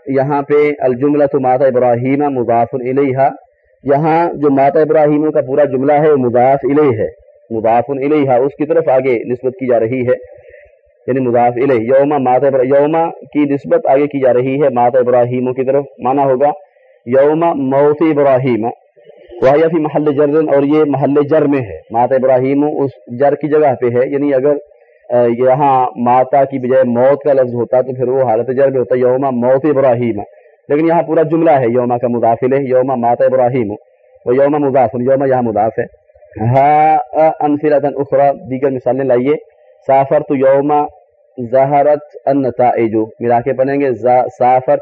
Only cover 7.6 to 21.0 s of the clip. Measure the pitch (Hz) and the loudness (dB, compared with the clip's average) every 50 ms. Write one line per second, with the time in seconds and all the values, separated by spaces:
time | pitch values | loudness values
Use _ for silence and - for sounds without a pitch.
7.6 | 107 110 113 - - - 139 131 135 143 151 151 143 135 123 120 135 143 - - | 0 0 0 0 0 -2 -6 -6 -2 -2 0 0 0 2 0 0 0 -2 -4 -6
8.6 | 151 143 165 165 160 147 131 131 131 135 123 110 - 107 123 123 - 127 123 - | -4 -2 -2 -2 0 0 0 0 0 0 -2 -2 -2 -6 -8 -6 -6 -6 -6 -4
9.6 | 135 123 120 110 113 113 131 131 120 123 - - - - - - - - - - | -2 -2 0 0 0 -2 -2 -2 -2 -2 -2 -2 -4 -10 -20 -20 -20 -20 -20 -20
10.6 | - _ _ _ _ _ _ _ _ - 127 135 127 120 117 120 120 120 120 117 | -20 _ _ _ _ _ _ _ _ -4 -4 -2 -2 0 0 2 2 0 0 0
11.6 | 131 139 131 113 110 120 131 135 139 143 151 143 127 123 127 127 139 139 135 131 | 0 0 0 0 0 2 2 2 2 2 0 0 0 2 2 2 2 2 2 0
12.6 | 123 131 143 139 143 151 160 165 165 170 - - - - - 147 147 139 143 139 | 0 2 2 2 2 2 0 0 -2 -2 -6 -10 -18 -6 -4 -2 -2 0 -2 -4
13.6 | - 165 170 165 - - 135 143 147 143 143 139 131 123 120 123 127 131 135 143 | -2 -2 -2 0 2 2 2 2 0 -2 -2 0 0 2 2 2 0 -2 -2 0
14.6 | 151 139 120 123 120 120 127 127 123 123 123 123 120 120 123 127 127 127 127 135 | 0 0 2 2 0 2 2 2 2 2 2 2 2 0 -2 -2 -4 -4 -4 -2
15.6 | 131 127 135 143 139 - - - 120 127 135 143 139 139 131 127 143 147 147 - | -2 0 -2 -2 -2 -6 -10 -8 -4 -4 -2 0 0 0 0 2 0 0 -2 -4
16.6 | - _ _ _ _ _ _ _ _ 117 123 135 139 147 156 160 170 170 170 139 | -10 _ _ _ _ _ _ _ _ 0 2 2 4 4 2 2 0 -2 -2 -2
17.6 | 139 131 135 139 147 147 151 151 165 160 151 139 143 139 131 127 135 135 117 104 | -2 -2 0 2 2 2 2 2 0 0 2 2 2 2 2 2 2 0 -2 -2
18.6 | 110 120 - - _ _ _ _ _ - - - - - - - - 127 143 151 | -2 -4 -8 -10 _ _ _ _ _ -20 -20 -20 -20 -20 -6 0 2 2 4 4
19.6 | 165 165 170 165 151 147 156 165 151 151 143 139 151 143 147 160 156 151 139 143 | 2 2 0 0 -2 -2 -2 -2 -2 0 0 0 0 2 2 0 0 2 2 2
20.6 | 143 143 151 156 156 147 139 135 | 2 2 2 2 2 0 0 0